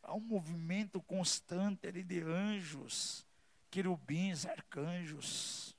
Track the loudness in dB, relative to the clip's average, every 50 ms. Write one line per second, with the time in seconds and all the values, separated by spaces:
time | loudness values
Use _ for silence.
0 | -6 -4 -4 -4 0 2 2 2 2 0 -2 -2 0 0 2 0 0 0 -2 -4
1 | -4 0 0 2 4 4 2 0 0 -2 0 2 2 2 2 0 -4 -6 -4 -4
2 | -4 0 0 0 0 2 2 2 4 2 2 0 -2 -4 -6 -8 -6 -4 -2 -2
3 | -2 -2 -4 -6 -10 -16 -20 -20 -20 -20 -20 -20 -20 _ 0 2 4 4 2 2
4 | 0 0 2 4 4 4 2 2 0 -2 -2 -6 -6 -6 -4 -2 0 0 0 -2
5 | -2 -4 -6 -4 -4 -2 -2 -2 -2 -2 -4 -6 -6 -10 -12